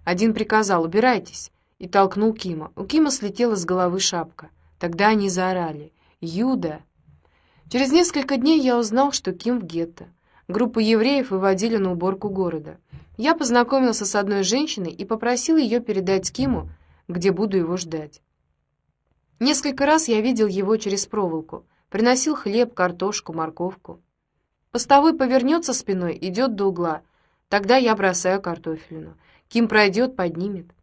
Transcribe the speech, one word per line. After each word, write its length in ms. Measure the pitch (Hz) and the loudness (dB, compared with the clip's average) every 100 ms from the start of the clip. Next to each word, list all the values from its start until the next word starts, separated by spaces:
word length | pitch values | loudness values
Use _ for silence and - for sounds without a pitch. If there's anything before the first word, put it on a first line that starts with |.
Один 280 | - 180 226 | -4 0 0
приказал: 520 | 220 214 214 202 175 | 0 0 0 2 0
"Убирайтесь!" 640 | 165 196 254 220 - - - _ _ - | 2 2 4 2 -4 -14 -16 _ _ -18
и 80 | 180 | 0
толкнул 440 | 202 196 196 220 | 2 2 2 0
Кима. 400 | 220 185 156 156 - | 0 -6 -8 -10 -12
У 80 | |
Кима 260 | - 311 294 | -2 2 2
слетела 460 | - 208 196 240 202 | 0 -4 -2 0 0
с 100 | 170 | -2
головы 340 | 185 180 185 | 0 0 0
шапка. 500 | - 180 160 - - _ _ _ | -2 -2 -8 -14 -20 _ _ _
Тогда 300 | 185 170 208 | -6 2 2
они 200 | 214 196 | 4 0
заорали: 640 | 185 185 180 165 151 151 _ _ _ | -2 -2 -2 -4 -8 -16 _ _ _
"Юда!" 600 | 165 175 254 233 170 151 - _ _ _ _ _ _ _ - | -8 -2 0 0 -4 -8 -16 _ _ _ _ _ _ _ -4
Через 220 | 247 269 | 0 4
несколько 460 | 320 349 294 262 269 | 4 4 0 -2 0
дней 220 | 285 320 | 4 4
я 180 | 254 240 | 4 2
узнал, 340 | 220 233 277 | 2 2 2
что 200 | - 196 | 0 -6
Ким 280 | 175 226 247 | -4 -2 -4
в 40 | |
гетто. 440 | 170 165 165 - - _ _ _ - | -4 -6 -6 -8 -20 _ _ _ -6
Группу 320 | 220 240 233 | -2 0 2
евреев 500 | 214 220 240 277 254 | 2 4 4 2 0
выводили 460 | 190 196 185 226 220 | 0 2 2 0 0
на 160 | 190 | 0
уборку 360 | 175 185 190 208 | 0 -2 -2 -4
города. 500 | 190 175 160 156 - _ - - - | -2 -2 -4 -10 -18 _ -20 -18 -2
Я 180 | 277 | 0
познакомился 720 | 330 254 240 240 269 254 220 | 0 2 2 2 2 2 0
с 100 | 202 | -2
одной 280 | 208 202 196 | -2 0 0
женщиной 480 | 190 254 311 208 170 | 0 0 -2 -6 -8
и 140 | - 196 | -8 -6
попросил 500 | 220 233 247 - 320 | -4 -2 -2 2 2
ее 240 | 233 240 | 2 0
передать 500 | 233 196 180 190 185 | -2 -2 0 0 -2
Киму, 380 | - 269 190 - - _ _ - | -2 -2 -2 -6 -14 _ _ -10
где 240 | 175 190 | -2 0
буду 240 | 175 214 190 | 0 0 0
его 220 | 165 180 | 0 -4
ждать. 420 | 165 160 151 - _ _ _ _ _ _ _ _ _ _ _ - | -6 -10 -10 -18 _ _ _ _ _ _ _ _ _ _ _ -4
Несколько 460 | 247 262 285 269 277 | 0 0 -2 0 2
раз 220 | 320 311 | 2 2
я 120 | 214 | 0
видел 260 | 240 220 214 | 2 2 0
его 300 | 190 190 220 | 0 0 0
через 300 | 208 196 - | -2 -4 -4
проволоку. 580 | 214 180 160 - - - _ _ | -4 -2 -4 -8 -16 -20 _ _
Приносил 460 | 202 233 254 311 | 0 2 2 0
хлеб, 400 | 277 202 220 240 | -4 -2 0 0
картошку, 580 | - 180 175 196 208 - | 0 -2 -2 -4 -4 -8
морковку. 680 | 165 160 - 180 - - 170 _ _ _ _ _ _ _ | -8 -8 -6 -8 -8 -18 -20 _ _ _ _ _ _ _
Постовой 460 | 240 - 285 320 320 | -6 4 6 6 2
повернется 560 | 254 262 254 330 339 | 2 2 2 0 -2
спиной, 460 | - - 185 175 - | -4 -4 -4 -4 -4
идет 360 | 185 185 262 202 | -6 -2 -2 0
до 100 | 196 | -2
угла. 360 | 175 170 156 - _ _ _ _ | 0 -2 -4 -10 _ _ _ _
Тогда 280 | 202 202 262 | 0 4 4
я 180 | 233 | 4
бросаю 480 | 214 196 180 185 196 | 2 0 2 0 0
картофелину. 720 | 175 170 165 160 - 160 156 - _ _ _ | -2 -8 -8 -10 -12 -16 -16 -20 _ _ _
Ким 200 | 233 233 | 0 2
пройдет, 480 | 214 202 196 254 262 | 4 4 2 0 -2
поднимет. 500 | 175 165 202 185 170 _ | -4 -4 -6 -8 -14 _